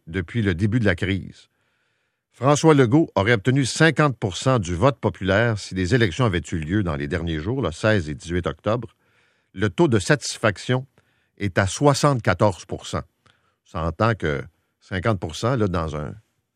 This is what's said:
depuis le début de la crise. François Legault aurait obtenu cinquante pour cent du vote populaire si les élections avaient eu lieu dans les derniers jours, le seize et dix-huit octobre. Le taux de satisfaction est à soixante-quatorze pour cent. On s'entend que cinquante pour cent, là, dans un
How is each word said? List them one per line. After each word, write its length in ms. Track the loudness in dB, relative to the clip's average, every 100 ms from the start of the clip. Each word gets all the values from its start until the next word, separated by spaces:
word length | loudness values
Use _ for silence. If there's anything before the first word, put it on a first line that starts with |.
| -10
depuis 360 | -8 -6 -2
le 120 | 0
début 240 | 0 0 0
de 60 |
la 100 | 0
crise. 540 | 0 -2 -4 -6 -18 _ _ _ _ _ _ _ _ _
François 420 | -2 2 4 6
Legault 380 | 6 6 4 2
aurait 200 | 0 2
obtenu 300 | 2 2 0
cinquante 520 | 0 2 2 4 0 0
pour 180 | -4 -2
cent 220 | 0 0
du 160 | 0
vote 240 | 2 2 2
populaire 580 | -4 -2 0 2 2 -2
si 200 | -6 -4
les 180 | -2
élections 300 | 2 0 2
avaient 180 | 0 0 -4
eu 80 | -6
lieu 240 | -2 -2
dans 140 | -2 -4
les 100 | -4
derniers 320 | -4 -2 -4
jours, 240 | -4 -4
le 80 | -4
seize 400 | -2 0 0 -2
et 40 |
dix-huit 340 | -8 -6 -4 -4
octobre. 480 | -4 -4 -4 -6 _ _ _ _ _ _
Le 180 | -4 -4
taux 160 | 2 2
de 140 | 2
satisfaction 840 | 2 0 -2 -2 -2 -2 -2 -2 -4 _ _ _ _ -8
est 200 | -4 0
à 100 | 0
soixante-quatorze 960 | 2 2 4 2 2 0 2 2 0
pour 240 | -10 -14 -8
cent. 140 | -8 -10 _ _ _ _ _ _
On 120 | -6
s'entend 380 | -4 0 0 0
que 260 | -2 -4 -6 _ _ _
cinquante 400 | -10 -4 -2 -2
pour 160 | -4 -6
cent, 180 | -2
là, 140 | 0 0
dans 260 | -2 -4
un 180 | -6 -10 -12 _ _ _